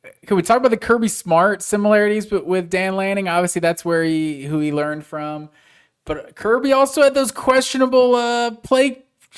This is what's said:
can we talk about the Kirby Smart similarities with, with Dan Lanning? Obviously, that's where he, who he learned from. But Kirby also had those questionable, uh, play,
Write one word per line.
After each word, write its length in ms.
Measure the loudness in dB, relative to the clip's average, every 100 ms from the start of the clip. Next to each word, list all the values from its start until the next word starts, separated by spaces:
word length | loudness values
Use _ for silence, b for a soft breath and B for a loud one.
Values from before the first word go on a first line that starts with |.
| -20 -16 -2
can 80 | 0
we 80 |
talk 140 | 2 2
about 120 | 2
the 80 | 0
Kirby 300 | 0 0 0
Smart 560 | -4 0 2 2 0
similarities 680 | -4 0 2 4 2 0 -2
with, 140 | -4
with 260 | -2 -4 -2
Dan 260 | -4 -2 -2
Lanning? 320 | -2 -4 -2
Obviously, 320 | -2 -4 -2
that's 240 | -2 -2
where 200 | -2 -2
he, 400 | 0 -2 -4 -6
who 160 | -6 -4
he 120 | -2
learned 320 | -2 -4 -6
from. 460 | -10 -10 -8 -10 -14 b b b b _ -10
But 300 | -10 -12 -6
Kirby 380 | 0 0 2
also 280 | 2 2 4
had 140 | 2 2
those 160 | -2
questionable, 800 | -2 0 2 0 0 2 4 4
uh, 380 | 2 0 0 -2
play, 500 | -6 0 2 2 -2 _ _ _